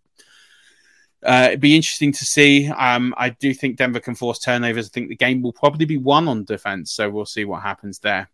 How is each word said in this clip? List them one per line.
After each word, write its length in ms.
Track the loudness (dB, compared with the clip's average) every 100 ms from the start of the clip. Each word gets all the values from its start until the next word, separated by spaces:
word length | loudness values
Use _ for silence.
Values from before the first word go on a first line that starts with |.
| _ _ _ _ _ _ _ _ _ _ _ _
uh, 220 | 2 4 4
it'd 120 | 4
be 160 | 4 4
interesting 360 | 2 -2 -2
to 140 | -2 -2
see. 440 | 4 6 6 2
Um, 460 | 0 0 0 -2 -4
I 120 | -6
do 220 | -2 -4
think 260 | -2 -4 -2
Denver 220 | -2 -2
can 140 | -8
force 240 | -6 -6 -4
turnovers. 480 | -2 -2 -2 -4 -6
I 40 |
think 200 | -8 -8
the 60 | -2
game 260 | 0 0
will 120 | -4
probably 320 | -2 -4 -2 -2
be 120 | -2
won 300 | 2 2 2
on 160 | -2
defense, 480 | -6 -8 -6 -8 -10
so 180 | -4 -4
we'll 160 | -4 -8
see 200 | -8 -8
what 180 | -8
happens 340 | -8 -10 -12 -6
there. 320 | -4 -4 -6